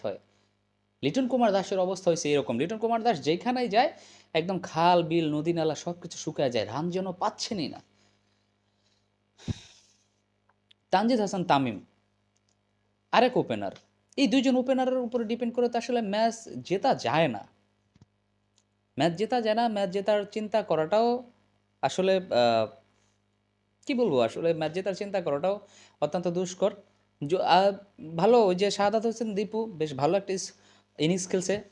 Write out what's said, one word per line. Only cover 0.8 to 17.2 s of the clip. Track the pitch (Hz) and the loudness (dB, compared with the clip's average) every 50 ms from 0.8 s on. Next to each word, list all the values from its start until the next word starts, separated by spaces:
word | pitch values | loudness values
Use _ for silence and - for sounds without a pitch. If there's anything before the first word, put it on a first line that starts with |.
| _ _ _ - - | _ _ _ -4 -4
লিটন | 139 165 262 262 240 | -2 0 0 -2 0
কুমার | 262 247 240 214 185 | 0 2 2 2 2
দাসের | 196 180 - - 185 | 0 -2 -2 -2 -2
অবস্থা | 185 185 190 180 - 175 | -2 -2 -2 -2 0 0
হয়েছে | 165 165 - 147 147 | 0 0 0 0 0
এরকম। | 143 135 - 120 117 | 0 0 0 -2 -2
লিটন | 143 175 226 220 | -2 -4 -4 -4
কুমার | 220 226 233 226 220 | -2 -2 -2 0 0
দাস | 240 214 143 | 0 0 0
যেখানেই | 123 143 165 185 - 240 254 254 247 214 | 0 -2 -2 0 0 -2 -2 -2 -2 0
যায় | 190 220 269 330 - - - - - - _ _ - | 2 2 2 2 0 -8 -20 -20 -20 -20 _ _ -2
একদম | 160 165 180 190 175 | -2 -2 -2 -4 -6
খাল, | - - - 160 170 175 180 175 170 | -6 -6 0 2 4 6 6 6 4
বিল, | 156 165 170 165 151 151 | 2 0 0 0 0 -2
নদী, | 151 151 170 165 | -2 -2 -2 0
নালা | 165 156 160 147 | 0 0 -2 -2
সব | - - 175 175 - | -4 -6 -10 -10 -10
কিছু | - 165 - - | -12 -16 -14 -10
শুকায় | - 160 160 - 147 131 | -10 -8 -4 -2 -2 0
যায়, | 120 113 101 | 0 -2 -2
রান | 101 113 139 160 180 | -2 -4 -4 -4 -4
যেন | 170 185 190 190 170 | -4 -4 -4 -6 -6
পাচ্ছেনই | - 185 214 - - - - 233 190 143 104 | -2 -4 -4 -4 -4 -8 -6 -6 -6 -6 -6
না। | - - - _ _ _ _ _ _ _ _ _ _ _ _ _ _ _ _ _ _ _ _ _ _ _ _ _ _ _ _ _ _ _ - - - - - - - _ _ _ _ _ _ _ _ _ _ _ _ _ _ _ _ _ _ _ _ _ _ - | -8 -12 -20 _ _ _ _ _ _ _ _ _ _ _ _ _ _ _ _ _ _ _ _ _ _ _ _ _ _ _ _ _ _ _ -8 -8 -8 -8 -10 -20 -20 _ _ _ _ _ _ _ _ _ _ _ _ _ _ _ _ _ _ _ _ _ _ 0
তানজিদ | - 185 214 233 262 220 | 0 2 4 4 2 2
হাসান | 208 185 202 190 170 | 2 0 -2 -2 2
তামিম | 170 151 139 135 123 104 90 - _ _ _ _ _ _ _ _ _ _ _ _ _ _ _ _ _ _ _ _ _ _ _ _ - - | 2 4 4 4 0 -4 -6 -12 _ _ _ _ _ _ _ _ _ _ _ _ _ _ _ _ _ _ _ _ _ _ _ _ 0 2
আরেক | 208 247 247 - | 4 4 4 2
ওপেনার, | 185 139 - 117 104 101 95 - - _ _ _ _ _ _ - | 0 -2 -2 -4 -6 -6 -8 -10 -12 _ _ _ _ _ _ -2
এই | - 277 | 0 2
দুইজন | 220 214 269 233 269 247 | 2 4 2 2 4 2
ওপেনারের | 254 240 269 269 254 254 254 254 262 | 2 2 0 0 0 0 0 0 -2
উপরে | 247 233 247 240 233 | -4 -2 -4 -4 -4
ডিপেন্ড | 208 233 233 247 233 240 | -4 -4 -4 -4 -6 -2
করে | 247 240 240 | -2 -2 0
তো | 240 233 | -2 -4
আসলে | 233 - 240 233 | -4 -2 -2 -2
ম্যাচ | 226 196 202 214 226 233 220 - - - - 127 123 | -2 -2 -2 0 0 0 -2 -4 -12 -14 -14 -12 -6
জেতা | - 170 196 - 269 196 | -4 -4 0 2 0 0
যায় | 131 - 113 127 160 | 0 0 0 2 4